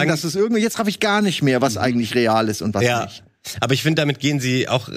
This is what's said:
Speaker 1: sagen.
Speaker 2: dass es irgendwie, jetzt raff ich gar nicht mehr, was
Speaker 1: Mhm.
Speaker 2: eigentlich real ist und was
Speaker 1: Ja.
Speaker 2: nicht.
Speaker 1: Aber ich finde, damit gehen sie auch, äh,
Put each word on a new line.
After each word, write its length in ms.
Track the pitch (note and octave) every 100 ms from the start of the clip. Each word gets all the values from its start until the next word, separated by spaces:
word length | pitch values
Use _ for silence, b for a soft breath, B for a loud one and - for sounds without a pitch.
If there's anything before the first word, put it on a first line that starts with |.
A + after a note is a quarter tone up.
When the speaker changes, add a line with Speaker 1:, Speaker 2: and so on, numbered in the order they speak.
| D3
Speaker 1:
sagen. 20 |
Speaker 2:
dass 140 | D#3
es 100 | E3+
irgendwie, 260 | F3+ A3 A3+
jetzt 200 | A3 -
raff 80 | G#3+
ich 100 | -
gar 240 | G#3+ G#3
nicht 200 | G#3 -
mehr, 180 | C#3 B2+
was 120 | C3+ G#2+
Speaker 1:
Mhm. 40 |
Speaker 2:
eigentlich 320 | A2+ A#2+ A2+ B2
real 320 | A#2 A2+ A2
ist 140 | G#2
und 120 | G#2+
was 80 | G2+
Speaker 1:
Ja. 220 | A#2+ A#2+
Speaker 2:
nicht. 180 | G#2+ - - _ - B
Speaker 1:
Aber 140 | A#2
ich 80 | C3+
finde, 180 | D#3 D#3+
damit 160 | D3 C#3
gehen 220 | C#3+ D3
sie 260 | B2+ B2+ -
auch, 200 | B2
äh, 40 | -